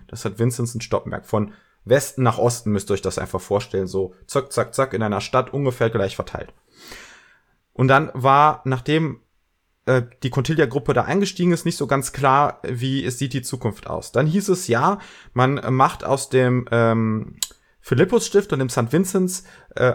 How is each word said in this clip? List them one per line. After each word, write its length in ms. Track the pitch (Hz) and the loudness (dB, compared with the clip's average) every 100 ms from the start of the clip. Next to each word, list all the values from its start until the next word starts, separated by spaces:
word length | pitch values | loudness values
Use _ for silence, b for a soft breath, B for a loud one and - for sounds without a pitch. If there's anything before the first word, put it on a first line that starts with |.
| - | -16
das 140 | - | -10
Sankt 180 | 107 104 | -8 0
Vinzenz 340 | 117 123 117 | 0 0 -6
in 60 | 113 | -6
Stoppenberg. 440 | - 101 - - | -4 -4 -4 -10
Von 280 | - 107 104 b b b | -4 -2 -2 b b b
Westen 400 | 101 135 - - | 2 2 2 0
nach 140 | 123 - | 0 2
Osten 340 | 120 120 107 | 0 0 -2
müsst 180 | 101 - | -2 0
ihr 40 | |
euch 80 | 101 | -2
das 160 | 95 - | -2 -6
einfach 220 | 92 92 | -6 -6
vorstellen, 460 | - 101 - 98 92 | -2 -2 -2 -4 -2
so 280 | 95 92 b b | -4 -4 b b
zack, 260 | 139 131 | -4 -4
zack, 220 | - 110 | -4 -4
zack, 180 | - 131 | -2 -2
in 80 | - | -2
einer 180 | 110 98 | -2 -2
Stadt 320 | - 127 127 | -2 -2 -2
ungefähr 380 | 139 139 120 113 | -2 -2 0 0
gleich 260 | 113 98 - | 0 -2 -4
verteilt. 360 | - - - - _ B B B B B B B B B _ | -8 -8 -12 -18 _ B B B B B B B B B _
Und 140 | - 131 | 0 4
dann 240 | 135 156 | 4 2
war, 480 | 131 131 143 151 151 | 0 4 6 4 2
nachdem, 560 | 131 127 143 156 160 123 _ _ _ _ _ _ - | -4 -4 0 0 0 -6 _ _ _ _ _ _ 0
äh, 160 | 127 120 - | 0 0 -6
die 80 | 127 | -4
Contilia-Gruppe 640 | 143 123 160 143 135 - | -2 0 2 0 0 0
da 80 | 131 | 0
eingestiegen 500 | - 180 196 - 175 | 2 0 0 0 0
ist, 140 | 165 170 | 2 0
nicht 100 | - | -2
so 100 | 147 | 0
ganz 260 | 139 - | 0 -2
klar, 480 | - 139 135 147 - | 0 2 4 2 -2
wie 420 | 139 123 131 135 | -6 -4 -2 -2
es 140 | 139 120 | -4 -4
sieht 160 | 139 | -4
die 80 | 135 | -6
Zukunft 440 | - 123 113 101 - | -6 -4 -4 -6 -8
aus. 240 | 80 - | -8 -2
Dann 160 | 120 151 | 0 2
hieß 220 | 190 196 | 2 0
es, 180 | 180 - | 0 0
ja, 320 | 117 160 202 B B B | 2 2 0 B B B
man 260 | 120 131 123 123 | 0 2 0 0
macht 280 | 131 135 - | 2 2 0
aus 280 | - 135 - | -2 -2 2
dem, 360 | 131 127 123 117 | 2 4 2 0
ähm, 640 | 117 113 113 110 110 - - - b b b | 2 4 2 0 -2 -6 -10 -10 b b b
Philippus-Stift 720 | - 127 190 233 - 202 202 | -2 2 4 2 2 0 2
und 80 | 139 | -2
dem 100 | 131 | -2
St. 200 | 127 117 | -2 0
Vinzenz, 540 | 156 185 190 185 - b b b - | 0 0 0 -2 -4 b b b 0
äh, 160 | 127 | 0